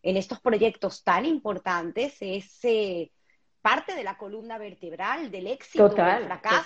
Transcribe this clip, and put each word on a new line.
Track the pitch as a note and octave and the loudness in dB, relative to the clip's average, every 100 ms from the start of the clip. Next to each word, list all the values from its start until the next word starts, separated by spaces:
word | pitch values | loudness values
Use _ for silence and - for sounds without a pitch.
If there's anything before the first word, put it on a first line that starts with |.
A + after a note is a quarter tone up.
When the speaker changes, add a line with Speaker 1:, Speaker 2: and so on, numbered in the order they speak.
Speaker 1:
en | - F#3+ | -2 0
estos | F#3+ A#3 | -2 -4
proyectos | B3+ G#3+ A3 - G3 - | 0 4 2 2 -6 -2
tan | - F3 C#4 | 2 2 2
importantes | D#4 G#3+ F3+ F#3 F3 E3+ G3+ C#4 - | -2 -2 -6 -4 -4 -4 -4 -6 -6
es, | G3 G3 G3 _ | -8 -8 -10 _
eh, | A#3+ A3 G#3 F3 D#3+ _ _ _ _ _ | 0 0 0 -4 -8 _ _ _ _ _
parte | G#3+ C4 - | 0 2 0
de | F4+ | -8
la | G3 G3 | -8 -10
columna | G3+ G#3+ A3+ A3+ | -12 -14 -12 -14
vertebral | G#3 F3+ F3 E3+ G3 C#4 D4 | -14 -14 -14 -8 -4 -4 -6
del | F#3+ F#3 | -8 -8
éxito | C4+ - - | -10 -4 6
o | G3+ | 6
del | G#3 | 6
Speaker 2:
Total, | F3 G#3 | 2 2
Speaker 1:
fracaso. | G3 F3+ G#3+ B3 | -2 -6 0 2